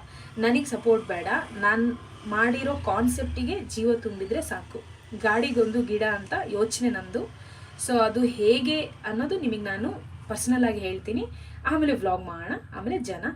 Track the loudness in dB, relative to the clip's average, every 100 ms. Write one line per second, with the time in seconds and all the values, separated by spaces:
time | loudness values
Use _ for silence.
0 | -16 -18 -12 0 2 4 2 0 4 4
1 | 2 -4 0 0 -2 0 4 4 2 -2
2 | -10 -12 -2 2 2 2 0 -2 0 2
3 | 2 2 -2 -2 -2 -4 -6 0 2 2
4 | 0 -4 -2 -2 -2 -6 -10 -14 -14 -18
5 | -14 -2 2 4 4 4 4 2 0 2
6 | 2 0 -2 -4 -2 0 0 2 0 0
7 | -4 -6 -6 -10 -18 -18 -16 -8 2 4
8 | 4 4 2 4 6 6 4 0 -2 -6
9 | -4 -2 -2 0 -2 -2 -4 -4 -4 -6
10 | -12 -14 -8 -2 2 4 4 2 -2 -4
11 | -4 -4 -4 -10 -16 -6 0 2 4 2
12 | 0 -2 -4 -10 -8 -8 -10 -8 -4 -4
13 | -4 -6 -6